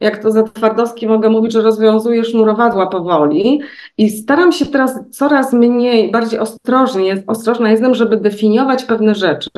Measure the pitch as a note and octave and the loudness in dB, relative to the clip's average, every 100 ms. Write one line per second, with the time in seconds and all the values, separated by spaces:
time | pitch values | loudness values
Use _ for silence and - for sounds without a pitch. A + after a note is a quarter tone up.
0 | G#3+ G#3 A3 A3 A3 - A3 A3 A#3 - | -4 -2 -2 0 -2 -2 -2 0 -4 -4
1 | A3 A3 A3 A3 A3+ A3 A3 G#3+ A3 A3 | -2 0 2 0 0 0 0 2 2 2
2 | A3+ A#3 A3+ A#3 G#3+ G#3+ A#3 G3+ F#3 F#3+ | 0 -2 0 0 2 2 0 0 -2 -4
3 | F3 E3 D3 D3+ G#3 D4 - - - - | -2 0 2 2 0 0 -4 -18 -18 -2
4 | G#3+ G#3+ - C#4+ F4+ - C#4+ C#4 B3+ - | 0 0 -2 2 2 2 -2 0 -2 -4
5 | - - C#4+ D4 C4 A#3+ A#3+ A#3+ B3 A#3 | -12 -4 0 0 2 2 2 2 2 2
6 | G3 A3+ A3+ G#3+ G#3+ - - B3+ C4 G3 | 2 0 -2 -4 -6 -6 -2 0 0 0
7 | F#3+ F#3+ - A3+ - A#3+ A3 A3 B3+ A3 | -2 -4 -6 -6 -2 0 2 2 2 2
8 | A3 G#3+ G3+ G3+ G#3+ G#3+ C4+ B3+ - A3 | 2 0 -2 0 0 2 0 -2 -2 0
9 | G#3+ G3 F#3 D3 - | 0 0 -2 -2 -6